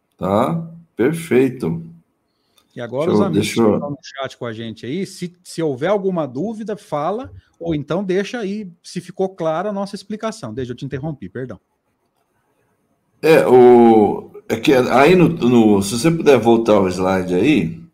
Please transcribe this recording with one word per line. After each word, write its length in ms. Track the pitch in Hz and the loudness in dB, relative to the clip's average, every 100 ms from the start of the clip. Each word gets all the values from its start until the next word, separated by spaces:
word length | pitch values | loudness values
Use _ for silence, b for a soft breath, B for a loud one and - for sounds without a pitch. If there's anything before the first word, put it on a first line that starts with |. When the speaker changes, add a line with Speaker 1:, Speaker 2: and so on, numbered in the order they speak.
| _ - | _ -8
Speaker 1:
tá 520 | 90 104 139 170 - - - - | -2 0 0 -4 -8 -16 -12 -2
perfeito. 880 | 127 165 - 120 135 - 82 170 - - _ _ _ _ _ _ _ 127 | -2 -2 -2 0 0 -2 -6 -8 -10 -20 _ _ _ _ _ _ _ -16
Speaker 2:
E 60 | |
agora 300 | 117 127 165 | -10 -6 -2
Speaker 1:
Deixa 20 | |
Speaker 2:
os 60 | 107 | 0
Speaker 1:
eu, 60 | 190 | 0
Speaker 2:
amigos 200 | 156 104 | -2 -2
Speaker 1:
deixa 160 | - | 0
eu 60 | 110 | 2
Speaker 2:
que 60 | 92 | 0
estão 140 | 143 | -4
no 60 | 143 | -10
chat 360 | - - 135 - | -14 -12 -12 -10
com 80 | 120 | -12
a 80 | |
gente 320 | 110 113 110 120 | -12 -14 -14 -10
aí, 200 | 175 190 | -10 -10
se, 300 | - 175 - | -12 -16 -16
se 180 | - - | -16 -8
houver 280 | 160 123 165 | -6 -4 -4
alguma 380 | 208 190 175 143 | -2 -4 -6 -6
dúvida, 480 | 123 202 220 214 208 | -8 -10 -10 -12 -12
fala, 560 | - 147 156 214 277 b b b | -10 -8 -6 -8 -12 b b b
ou 160 | 165 156 | -8 -6
então 280 | 139 170 | -6 -6
deixa 360 | 196 180 196 247 | -4 -4 -4 -8
aí, 320 | 190 208 185 - | -8 -10 -12 -18
se 180 | - 180 | -16 -14
ficou 300 | - - 190 | -12 -8 -8
clara 400 | 190 160 156 208 | -6 -6 -4 -6
a 40 | |
nossa 220 | 196 196 202 | -8 -10 -12
explicação. 580 | - 214 226 214 117 | -14 -10 -10 -10 -12
Deixa 180 | 110 123 | -10 -10
eu 40 | 120 | -10
te 80 | |
interromper, 460 | 135 139 160 147 92 | -10 -10 -10 -12 -12
perdão. 300 | 117 127 87 _ _ _ _ _ _ _ _ _ _ _ _ _ _ _ _ | -12 -14 -16 _ _ _ _ _ _ _ _ _ _ _ _ _ _ _ _
Speaker 1:
É, 260 | 151 160 - | 2 4 6
o, 840 | 127 123 120 117 110 98 - - - - | 8 10 8 8 6 4 0 -10 -16 -10
é 80 | 113 | -4
que 160 | - | 2
aí 420 | 127 123 120 147 185 | 2 2 4 4 4
no, 140 | 165 | 2
no, 520 | - 120 120 107 101 | 2 2 4 4 2
se 160 | 98 120 | 0 -2
você 140 | 165 | -2
puder 260 | 165 147 127 | 0 2 4
voltar 420 | 113 117 117 104 | 4 2 4 2
o 100 | 95 | 2
slide 440 | 90 92 95 87 90 | -2 -2 -2 -2 0
aí. 460 | 127 135 82 - - | 2 0 -2 -8 -18